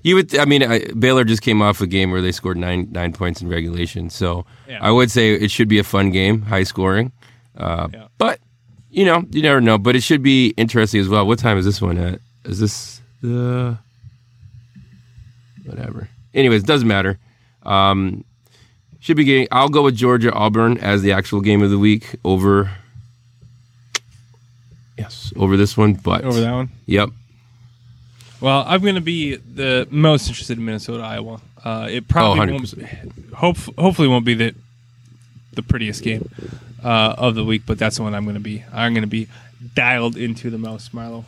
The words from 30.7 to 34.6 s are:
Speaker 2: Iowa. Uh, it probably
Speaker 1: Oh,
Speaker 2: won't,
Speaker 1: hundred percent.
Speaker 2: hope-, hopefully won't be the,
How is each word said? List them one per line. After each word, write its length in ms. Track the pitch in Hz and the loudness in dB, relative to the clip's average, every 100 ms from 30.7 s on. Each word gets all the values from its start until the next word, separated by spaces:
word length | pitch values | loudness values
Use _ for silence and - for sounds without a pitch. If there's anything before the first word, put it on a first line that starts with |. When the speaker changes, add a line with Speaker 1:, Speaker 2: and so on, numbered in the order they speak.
| 110 - 117 | -8 -8 -10
Speaker 2:
Iowa. 360 | 113 110 110 110 _ _ | -10 -10 -12 -16 _ _
Uh, 240 | 117 110 113 | -10 -8 -8
it 200 | 104 - | -10 -2
probably 180 | - 110 | 2 4
Speaker 1:
Oh, 100 | 95 101 | 4 0
Speaker 2:
won't, 60 | |
Speaker 1:
hundred 80 | - - - - | -2 -8 -14 -16
percent. 440 | - - - - | -16 -18 -20 -20
Speaker 2:
hope-, 420 | - 175 170 - - | -2 -2 -2 -8 0
hopefully 300 | 180 175 143 | 0 4 2
won't 160 | 123 117 | 2 0
be 80 | |
the, 200 | 113 113 - | 0 -2 -4